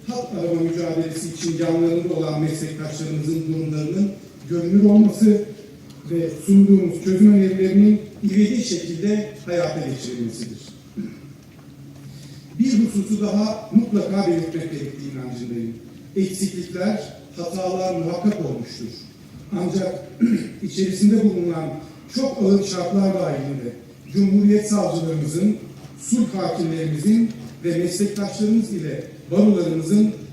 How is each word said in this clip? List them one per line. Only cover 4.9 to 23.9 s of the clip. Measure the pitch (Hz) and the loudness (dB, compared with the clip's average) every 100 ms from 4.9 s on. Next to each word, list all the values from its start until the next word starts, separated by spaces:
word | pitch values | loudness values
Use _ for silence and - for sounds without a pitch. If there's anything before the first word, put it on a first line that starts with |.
| 214 208 - 214 202 - - - - - - 147 | 8 6 6 4 4 0 -12 -18 -20 -20 -16 -6
ve | 170 160 - 196 | -4 -4 -4 4
sunduğumuz | 196 196 190 170 - | 8 8 6 4 -2
çözüm | 190 185 208 | 0 6 8
önerilerinin | 202 190 190 190 202 208 208 - - | 8 4 2 4 6 6 6 0 -4
ivedi | 202 196 208 247 | 0 4 4 2
şekilde | - 170 165 160 208 208 - - 180 | -2 -4 -6 -4 -2 -2 -4 -10 -4
hayata | 175 151 156 | -2 -2 -4
geçirilmesidir. | 135 131 123 120 113 117 110 - - - - - - - - - - - - - - - - - - - - 165 | -6 -6 -8 -6 -6 -8 -12 -14 -18 -20 -16 -12 -12 -12 -20 -20 -20 -20 -20 -20 -20 -20 -20 -20 -20 -20 -10 -2
Bir | 262 220 | 0 2
hususu | 220 202 190 202 | 2 0 -2 -2
daha | 208 202 220 - - | 0 0 -2 -4 2
mutlaka | 226 - 202 190 196 175 | 2 2 -2 0 0 0
belirtmek | 165 160 160 147 | 0 -2 -6 -8
gerektiği | 143 135 143 139 | -8 -10 -10 -12
inancındayım. | 131 123 120 123 117 113 113 - - - 196 | -10 -10 -10 -10 -8 -8 -10 -18 -20 -8 -4
Eksiklikler, | 185 - 190 175 - 175 202 208 - - - 170 | -2 -2 -6 -6 -10 -4 -4 -4 -8 -16 -18 -12
hatalar | 170 190 185 185 185 170 | -10 -6 -4 -4 -4 -4
muhakkak | 165 175 208 208 139 | -4 0 0 0 -4
olmuştur. | 117 - - - - - - - - - | -6 -10 -12 -14 -14 -20 -20 -20 -20 -10
Ancak | 170 180 190 - - - - | -6 -4 -2 -4 -8 -10 -2
<clears throat> | 233 190 - - | 0 0 -4 -10
içerisinde | 196 190 185 - 208 214 | -8 -4 -4 2 4 4
bulunan | 202 175 170 160 156 - - - - | 2 0 -4 -4 -6 -10 -14 -20 -10
çok | 254 269 233 | -4 -4 0
ağır | 196 196 | 2 2
şartlar | - 180 175 196 190 | 2 -4 -2 0 0
dahilinde | 180 160 131 139 135 117 - - | 0 -2 -4 -6 -8 -10 -12 -20